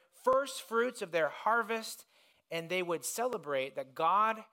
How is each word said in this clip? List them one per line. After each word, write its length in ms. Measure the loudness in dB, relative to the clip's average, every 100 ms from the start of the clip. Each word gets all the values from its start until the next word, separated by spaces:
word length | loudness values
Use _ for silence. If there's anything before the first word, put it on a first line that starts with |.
| _ _
first 380 | 2 2 2 -8
fruits 400 | -2 0 0 -2
of 100 | -2
their 160 | 2 0
harvest, 800 | 0 2 2 2 -4 -6 -14 -20 _ _ _ _
and 180 | -8 -2
they 140 | -2
would 220 | 0 -2
celebrate 720 | -4 -4 -2 -4 -2 -2 -2 -6
that 180 | -10
God 480 | 0 2 4 2 0 -10